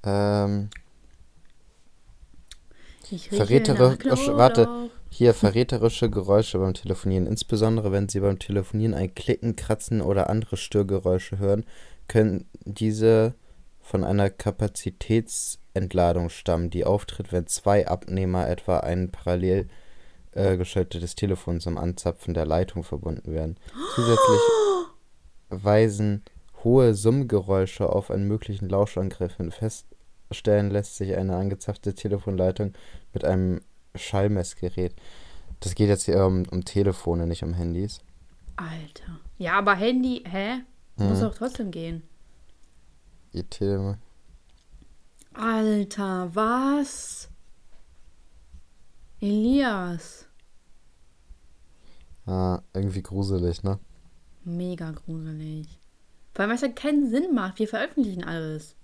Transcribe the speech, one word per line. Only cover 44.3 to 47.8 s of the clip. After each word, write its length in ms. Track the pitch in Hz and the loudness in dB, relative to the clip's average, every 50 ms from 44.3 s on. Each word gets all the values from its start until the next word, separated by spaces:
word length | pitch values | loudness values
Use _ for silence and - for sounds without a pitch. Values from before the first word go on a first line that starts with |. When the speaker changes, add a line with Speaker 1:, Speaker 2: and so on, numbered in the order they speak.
| - - _ _ - _ _ - - - - - - - - - _ - - - - | -20 -20 _ _ -20 _ _ -20 -20 -20 -20 -20 -20 -20 -20 -20 _ -20 -20 -20 -10
Speaker 2:
Alter, 1000 | - 220 226 226 220 220 220 214 208 202 202 - 208 202 190 185 185 185 175 165 | -4 -2 0 0 2 2 2 2 2 0 -2 -4 -6 -4 -2 -2 -4 -4 -4 -2
was? 960 | 208 220 220 240 254 269 277 285 294 285 277 - - - - - - - - - - - - - - - - - - | 0 0 2 2 2 2 2 2 0 0 -4 -6 -12 -12 -12 -14 -14 -16 -18 -18 -20 -20 -20 -20 -20 -20 -20 -20 -20